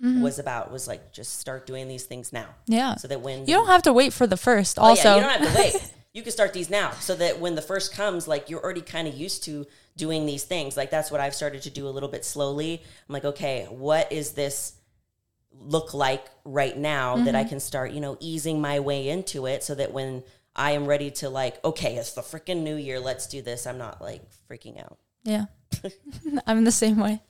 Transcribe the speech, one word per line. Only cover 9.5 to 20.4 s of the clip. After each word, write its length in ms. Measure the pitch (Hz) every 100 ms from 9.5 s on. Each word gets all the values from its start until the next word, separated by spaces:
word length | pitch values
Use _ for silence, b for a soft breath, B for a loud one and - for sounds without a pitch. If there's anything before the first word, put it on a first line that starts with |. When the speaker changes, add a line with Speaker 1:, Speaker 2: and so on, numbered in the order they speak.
| 147 143 b b b
Speaker 2:
doing 280 | 156 160 151
these 200 | 139 -
things. 320 | 180 139 139
Like, 120 | 135
that's 220 | 160 151
what 80 | 147
I've 160 | 139 143
started 280 | - 139
to 60 | 139
do 160 | 143 139
a 60 |
little 160 | 135 139
bit 160 | 139
slowly. 580 | - 147 139 143 160 165 b b b
I'm 40 |
like, 120 | 139 143
"Okay, 420 | 143 147 131 95
what 400 | 123 139 156 -
is 180 | 156 147
this 440 | - 143 - - - _ _ _ _ _ _ _ 131
look 300 | 143 156 160
like 320 | 143 135 139 - _ 147
right 300 | 139 135 135
now 400 | 151 143 127 123
that 180 | 127 131
I 60 |
Speaker 1:
Mm-hmm. 80 | -
Speaker 2:
can 100 | 139
start, 320 | - 139 127
you 80 | 147
know, 160 | 139 139
easing 420 | 165 160 151 156
my 180 | 147 143
way 300 | 139 139 135
into 360 | 175 190 147 131
it, 180 | 135
so 120 | - 139
that 160 | -
when 300 | 135 135 127 - _